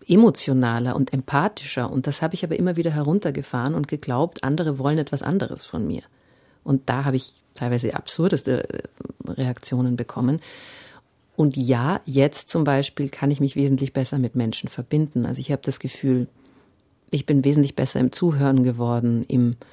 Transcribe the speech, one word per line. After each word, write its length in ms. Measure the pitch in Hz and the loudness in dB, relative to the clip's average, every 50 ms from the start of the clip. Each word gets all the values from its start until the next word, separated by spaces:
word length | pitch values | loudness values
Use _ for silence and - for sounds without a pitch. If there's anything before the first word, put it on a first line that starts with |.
| - | 0
emotionaler 880 | - 170 208 233 208 - - - 147 131 131 123 117 117 117 120 127 - | 4 6 8 8 6 6 2 0 2 2 2 2 2 2 0 -2 -2 0
und 160 | 143 131 - - | -2 -2 0 -2
empathischer. 760 | 135 127 - 143 139 170 214 - - 143 139 - 131 120 - | -4 -4 0 0 0 0 0 -4 -6 -12 -8 -6 -4 -4 -2
Und 140 | - 131 131 | -2 -2 -2
das 140 | 147 139 - | -2 -4 -2
habe 120 | 160 160 185 | -4 -4 -4
ich 80 | - 185 | -4 -4
aber 120 | 160 165 | -4 -2
immer 180 | - 175 180 170 | 0 0 0 0
wieder 160 | 170 165 170 | 0 -2 0
heruntergefahren 840 | 151 151 143 147 175 208 - 160 135 147 139 - - 123 123 143 165 | 0 0 0 0 0 0 0 -2 -4 -4 -6 -4 -4 -2 -2 -2 -2
und 140 | 160 143 | -2 -4
geglaubt, 560 | - 156 143 - 135 123 127 160 180 - - - | -4 -6 -8 -4 -2 0 0 0 -2 -2 -6 -4
andere 340 | 135 147 165 170 156 143 135 | -2 -2 0 0 -2 -2 0
wollen 200 | 131 143 151 160 | 0 0 0 0
etwas 220 | 143 - 147 135 - | -2 -2 -4 -6 -4
anderes 420 | - 180 196 - - - - - | -2 -2 -2 -2 -4 -8 -12 -14
von 200 | - - - - | -10 -6 -4 -4
mir. 160 | - - - - _ _ _ _ _ _ _ _ _ _ _ - | -4 -4 -6 -10 _ _ _ _ _ _ _ _ _ _ _ -2
Und 200 | 147 139 131 - - | 0 0 0 0 -2
da 140 | 123 131 139 | -2 0 0
habe 120 | 143 131 | 0 -2
ich 160 | 127 - - _ _ _ _ - | -2 -4 -6 _ _ _ _ -10
teilweise 380 | - 131 120 123 117 123 - - | -6 -2 -2 0 0 -2 -2 -4
absurdeste, 720 | - - - - - 165 190 160 135 - - 127 - - - | -4 -6 -6 -2 0 2 2 2 0 0 0 -2 -2 -2 -6
äh, 640 | - - - - _ - - - - - - - | -8 -10 -12 -12 _ -16 -14 -14 -14 -14 -10 -10
Reaktionen 640 | - - 131 123 123 - - - 131 123 127 123 123 | -4 -4 -2 -4 -4 -6 -6 -4 -2 0 0 0 0
bekommen. 420 | 120 117 - - 123 123 127 151 160 - - - - - - - - - - - - _ _ _ _ _ _ - | -2 -4 -6 -4 -2 0 0 0 -2 -4 -12 -20 -20 -20 -20 -20 -20 -20 -20 -20 -20 _ _ _ _ _ _ 0
Und 220 | - 156 143 131 | 2 2 2 2
ja, 420 | 139 127 123 127 117 123 151 196 - - | 0 0 2 2 2 2 0 -2 -2 -4
jetzt 420 | - 131 135 139 151 - - - - | 0 2 4 4 4 2 -4 -6 -2
zum 140 | - 165 151 | 0 2 2
Beispiel 460 | 143 139 139 139 - - - 139 135 | 4 2 2 0 -2 -4 -6 -6 -6
kann 220 | - - 139 143 | -4 -2 0 0
ich 80 | 143 135 | 2 2
mich 140 | 143 135 - | 0 0 2
wesentlich 360 | 139 139 135 135 131 139 131 - | 2 2 2 2 2 0 -2 -2
besser 240 | 139 131 - 147 | -2 -2 0 0
mit 180 | 135 123 113 - | 0 0 0 0
Menschen 340 | 123 117 110 - - - - | 0 -2 -2 -2 -6 -8 -10
verbinden. 560 | - - 120 - 151 151 156 147 - 123 117 | -8 -8 -6 0 0 0 0 0 0 -2 -2
Also 160 | - - 127 | -2 -4 -6
ich 100 | 131 - | -4 -4
habe 100 | 143 135 - | -4 -2 -2
das 160 | 139 131 - | -4 -4 -4
Gefühl, 480 | - 135 - - - 135 127 123 120 - _ _ _ - _ _ _ _ _ _ _ _ _ _ _ - | -6 -8 -8 -2 0 2 2 2 0 -4 _ _ _ -20 _ _ _ _ _ _ _ _ _ _ _ -4
ich 140 | - 139 - | -4 -4 0
bin 180 | - 147 139 131 | 2 2 4 4
wesentlich 320 | 139 147 151 143 139 - | 4 6 4 4 4 2
besser 240 | - 135 - - 135 | -2 -2 -2 0 0
im 120 | 127 123 | 0 0
Zuhören 520 | - - 180 170 151 135 139 135 135 131 123 | 0 0 0 2 2 2 2 4 4 4 4
geworden, 600 | 127 120 117 120 120 120 117 120 117 117 113 - | 2 2 0 0 0 0 2 2 2 0 0 0
im 280 | - - 127 120 120 117 - - - | 0 2 2 2 2 0 -4 -10 -20